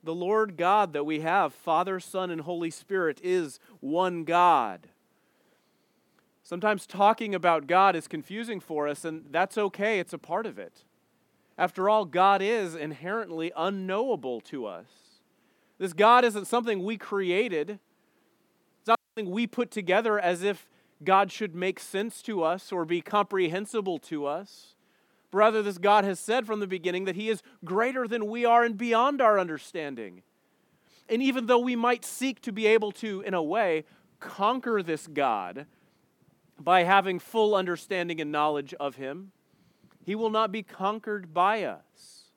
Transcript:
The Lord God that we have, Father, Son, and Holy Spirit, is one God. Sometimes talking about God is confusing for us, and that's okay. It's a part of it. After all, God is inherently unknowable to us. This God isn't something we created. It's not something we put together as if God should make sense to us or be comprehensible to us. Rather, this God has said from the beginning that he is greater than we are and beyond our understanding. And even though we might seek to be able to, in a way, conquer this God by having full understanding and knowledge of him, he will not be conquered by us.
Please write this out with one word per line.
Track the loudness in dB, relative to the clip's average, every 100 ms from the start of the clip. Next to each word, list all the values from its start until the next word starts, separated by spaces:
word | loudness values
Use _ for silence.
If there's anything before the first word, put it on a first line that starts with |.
The | -8 -6
Lord | 0 0 0 0
God | 2 4 2
that | -2 -2
we | -2
have, | 0 2 0
Father, | -2 0 0 0 -4
Son, | -6 -6 -4
and | -6
Holy | -6 -6 -6
Spirit, | -8 -6 -2 -2 -2
is | -2 -2 -2 -10 _ -14
one | -4 0 0 -2
God. | 0 4 6 6 2 -6 -16 _ _ _ _ _ _ _ _ _ _ _ _ _ _ _
Sometimes | _ -4 -2 -2 -6
talking | 4 4 4 -2 0
about | 2 2 2
God | 4 4 2
is | -4
confusing | -12 -10 -10 -8 -10
for | -8 -4 -4
us, | -4 -8
and | -10 -4
that's | -2 0 0
okay. | -4 -2 -2 -2
It's | -4
a | -10
part | -6 -6 -6
of | -12
it. | -16 _ _ _ _ _ _ _ _ -2
After | -2 0 2
all, | 2 2
God | 4 4 4
is | 2 -2 -4
inherently | -6 -10 -8 -8 -6 -6 -6 -6 -2
unknowable | -4 -2 -4 -2 -2 -4 -4 -8
to | -8 -10 -8
us. | -10 -16 _ _ _ _ _ _ _ _ _
This | -8
God | 4 8 8 6
isn't | 0 -2
something | -2 0 -2
we | -4 -6
created. | -4 -4 0 0 0 -2 -4 -8 _ _ _ _ _ _ _ _ _ _
It's | 0
not | 0 _ -8
something | -4
we | -2 -2
put | -2 -4
together | -4 2 2 4 2
as | 0 0
if | -2 -4 -12 _ _ _
God | 2 4 4
should | -2 -8
make | -4 -4 -6
sense | -6 -6 -6 -8
to | -6 -2
us | 0 -2 -4
or | -6 -2
be | -4
comprehensible | 0 0 0 0 0 -2 -4 -6 -4 -6
to | -6 -6 -4
us. | -6 -8 -20 -20 _ _ _ _ _ _
Rather, | 4 4 4
this | -2 0
God | 6 6
has | 4 -4
said | -2 -2 -2
from | -6
the | -4
beginning | -4 -4 -4 -4
that | -4
he | -4
is | -4 -6 _
greater | -4 0 0 0 -4
than | -4 -4
we | 0
are | 4 6
and | 4 0
beyond | 0 2 2 4
our | 4 4
understanding. | 2 -6 -8 -10 -8 -10 -12 -14 _ _ _ _ _ _ _ _ -4
And | 0
even | 2 0 2
though | 2
we | 4 0
might | 2 0
seek | -2 -6 -4 -4
to | -8
be | 0 4
able | 4 2
to, | -6 -8 -6
in | -4
a | -2
way, | 0 0 0 0 -4 _ _ _
conquer | -18 -2 0 0 -2 -4
this | -2 -6 -6
God | -2 0 0 -4 -12 -18 _ _ _ _ _ _ _ _ _
by | 4 4
having | 6 4 4 -4
full | -4 0 2 2
understanding | 0 -6 -6 -6 -4 -6
and | -4
knowledge | 0 0 0 -6 -8
of | -8 -6
him, | -12 -12 -16 _ _ _ _ _ _ _ -8
he | -2
will | 0
not | 2 0
be | -2
conquered | -10 -4 -4 -4 -6 -8 -6
by | 0 2 2
us. | -4 -8 _ _ -20 -20 _